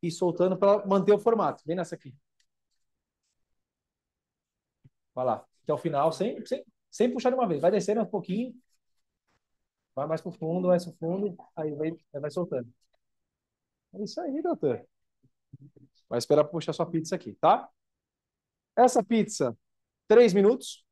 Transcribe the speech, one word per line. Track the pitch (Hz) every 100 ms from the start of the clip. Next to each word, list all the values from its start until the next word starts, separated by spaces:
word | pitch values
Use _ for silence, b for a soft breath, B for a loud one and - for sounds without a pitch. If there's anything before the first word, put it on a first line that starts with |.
e | 175
soltando | 165 180 170 180 185
pra | 202 208 202
manter | 196 175
o | 208
formato. | 208 226 165 135 -
Vem | 175
nessa | 165 165
aqui. | 139 139 _ _ _ _ _ _ _ _ _ _ _ _ _ _ _ _ _ _ _ _ _ _ _ _ _ _ _ _ _ -
Vai | 127
lá. | 107 - _
Até | -
o | 151
final, | 170 143 156
sem, | 156 202 - -
sem, | 269 - _ _
sem | - 247
puxar | 247 247
de | 254
uma | 233
vez. | 151
Vai | 165
descendo | 202 180 214
um | 220
pouquinho. | 202 175 190 254 - _ _ _ _ _ _ _ _ _ _ _ _ _ -
Vai | 147
mais | 160
pro | 185
fundo, | 175 160 175 180
mais | 180 180
pro | -
fundo. | 165 185 202 175 - -
Aí | 156 143
vai, | 156 156 _
aí | 143
vai | 147
soltando. | 165 180 147 117 _ _ _ _ _ _ _ _ _ _ _ _
É | 190
isso | 208 -
aí, | 339 277
doutor. | 330 330 147 123 - _ _ _ _ _ _ - 139 - _ _ _
Vai | 120
esperar | - 147 147
puxar | 165 156
sua | 160 165
pizza | 170 160 185
aqui, | 120 101
tá? | - 220 - _ _ _ _ _ _ _ _ _ _ -
Essa | 247 254
pizza, | 202 226 202 - 135 110 _ _ _ _ _
três | 220 240
minutos. | 185 196 254 - - _